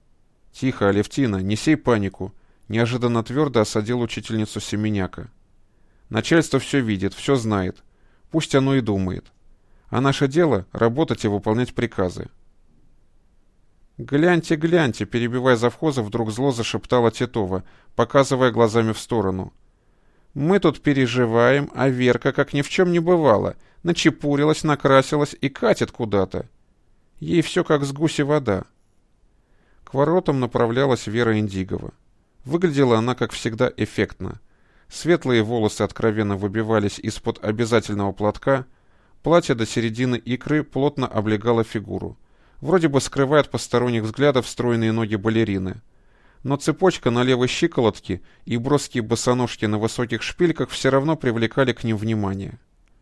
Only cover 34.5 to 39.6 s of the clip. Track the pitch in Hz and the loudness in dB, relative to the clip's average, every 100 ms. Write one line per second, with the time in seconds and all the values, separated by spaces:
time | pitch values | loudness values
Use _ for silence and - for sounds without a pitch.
34.5 | _ _ _ _ - 151 170 135 117 107 | _ _ _ _ -8 0 0 2 2 2
35.5 | 120 107 - 101 - 113 107 104 98 101 | 0 -2 0 -4 0 -2 0 -2 -2 -2
36.5 | 107 110 110 101 - - - 120 - 104 | -4 0 0 0 -4 -8 -6 -8 -6 -4
37.5 | 107 113 113 104 101 98 95 104 - 135 | -2 2 0 0 -4 -4 0 -2 -2 -2
38.5 | 135 131 _ _ _ _ _ 147 175 - | -2 -4 _ _ _ _ _ 2 2 2
39.5 | 120 | -2